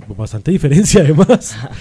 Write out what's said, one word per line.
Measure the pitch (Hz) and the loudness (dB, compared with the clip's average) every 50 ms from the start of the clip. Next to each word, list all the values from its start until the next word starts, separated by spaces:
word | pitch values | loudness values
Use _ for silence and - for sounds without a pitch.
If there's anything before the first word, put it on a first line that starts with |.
| - - 104 | -8 -10 -12
bastante | 98 110 110 - 110 - - | -10 -10 -10 -10 -8 -4 -4
diferencia | 190 190 - 139 139 175 214 - - 208 | -2 -2 0 0 2 2 2 2 2 2
además, | 165 139 160 143 190 - 240 - - - - - 120 - - - | 2 2 4 4 4 4 4 2 -2 -6 -14 -16 -16 -16 -16 -18